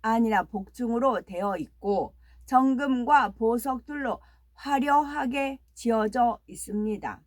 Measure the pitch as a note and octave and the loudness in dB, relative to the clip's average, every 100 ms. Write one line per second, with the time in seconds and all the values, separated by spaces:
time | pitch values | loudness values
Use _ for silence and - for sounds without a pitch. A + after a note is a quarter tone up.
0 | A3 A3+ A3+ G#3 - G#3 G3 - A#3+ A#3 | 2 2 4 2 0 -8 -10 -6 -2 2
1 | C4+ G3+ - F3+ G3+ F3+ - _ G3+ G3 | 2 0 -4 -4 -2 -4 -8 _ -2 0
2 | - - - - - C4 C4 B3+ C#4 B3+ | -2 -8 -20 -20 2 4 4 0 0 -2
3 | A#3+ D4 G#3 G3 A3+ A#3 C4 B3+ - D4 | 2 2 2 0 -2 0 -4 -8 -8 -6
4 | C4 - - _ _ - C#4 C#4 C#4+ C#4+ | -4 -6 -10 _ _ -14 -2 0 4 2
5 | D4 D4 C4+ C#4 C4+ C4+ _ - A#3 A3 | 2 -4 -4 -2 -4 -6 _ -4 0 2
6 | G#3+ A#3+ A#3+ - - F#3+ - G#3 G#3+ G#3 | 2 2 2 0 -10 -16 -6 -4 -2 -4
7 | B2 G2 | -8 -10